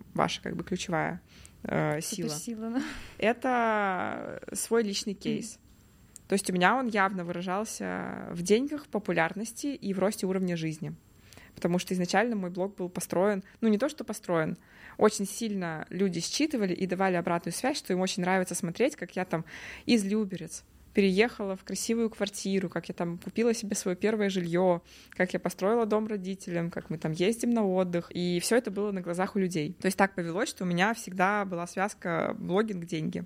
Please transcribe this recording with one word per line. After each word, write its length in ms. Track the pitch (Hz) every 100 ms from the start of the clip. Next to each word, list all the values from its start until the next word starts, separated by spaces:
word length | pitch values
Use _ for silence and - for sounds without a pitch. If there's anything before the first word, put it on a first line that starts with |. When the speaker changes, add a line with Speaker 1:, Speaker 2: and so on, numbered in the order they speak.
| -
Speaker 1:
ваша, 280 | - - -
как 140 | - 170
бы, 80 |
ключевая, 560 | 170 185 - 165 151 175 - - - -
э, 360 | - - 156 151
сила? 400 | 170 190 156 151
Speaker 2:
Суперсила, 280 | 233 220 226
да. 120 | 240 302 - - -
Speaker 1:
Это 1200 | 208 240 269 247 233 214 202 185 104 120 - - -
свой 280 | 202 - 233
личный 300 | 214 202 -
Speaker 2:
Мгм. 60 | 190
Speaker 1:
кейс. 380 | - 214 226 - - - - - - - -
То 60 |
есть 160 | 196 -
у 40 |
меня 220 | 180 180 254
он 120 | 247
явно 360 | 208 196 196
выражался 1040 | 175 175 185 190 214 - 190 180 - - -
в 100 | 175
деньгах, 460 | 180 214 285 294 -
популярности 800 | 208 202 170 160 190 226 - 285
и 260 | 269 196
в 40 | 190
росте 260 | 185 214 185
уровня 300 | 190 185 170
жизни. 380 | 160 156 147 165 - - - - -
Потому 240 | - 175 180
что 140 | -
изначально 420 | 185 175 190 240 214
мой 140 | 180
блог 260 | 180 196 208
был 120 | 180
построен, 520 | 180 - 170 196 196 - -
ну, 60 | 226
не 100 | 208
то 100 | 277
что 160 | -
построен, 540 | 240 214 - 170 160 175 - - - -
очень 280 | 214 - 196
сильно 600 | - 226 202 175 156 -
люди 300 | 185 196 175
считывали 540 | - - 302 262 196
и 120 | - 185
давали 300 | 185 190 175
обратную 360 | 175 170 170
связь, 240 | - 254 294
что 140 | -
им 60 | 180
очень 220 | 185 -
нравится 320 | 180 190 185 180
смотреть, 400 | 170 170 254 -
как 200 | 277 -
я 80 |
там 200 | 185 165 - - - - -
из 180 | 240
Люберец 600 | 196 214 208 202 185 - - - -
переехала 640 | - 196 185 240 - 202 190
в 80 |
красивую 460 | - 196 - 226 226
квартиру, 580 | - 202 - 196 190 185
как 180 | 170 -
я 60 |
там 240 | - 170 170
купила 360 | - - 233
себе 220 | 226 202 202
свое 200 | 196 180
первое 340 | 208 220 202
жилье, 520 | 190 170 175 185 175 - - -
как 240 | - 185
я 60 | 180
построила 460 | 185 - 190 240 220
дом 220 | 208 220
родителям, 640 | 214 185 190 - 170 170
как 200 | 180 -
мы 80 | 180
там 140 | 160
ездим 380 | 160 180 233 240
на 140 | 233 202
отдых. 440 | 185 185 175 -
И 260 | - 175 175
все 160 | - 233
это 140 | 247
было 200 | 196 208
на 80 | 190
глазах 340 | 175 175 196 208
у 40 |
людей. 360 | 185 175 151 180
То 60 | 190
есть 100 | 196
так 160 | 196 -
повелось, 320 | 170 170 247
что 140 | -
у 40 | 180
меня 260 | 175 202
всегда 500 | 233 - 185 185 208
была 220 | 196 175 175
связка 680 | - 196 - 185 165 - -
блогинг-деньги. 840 | 175 185 220 185 170 160 160 175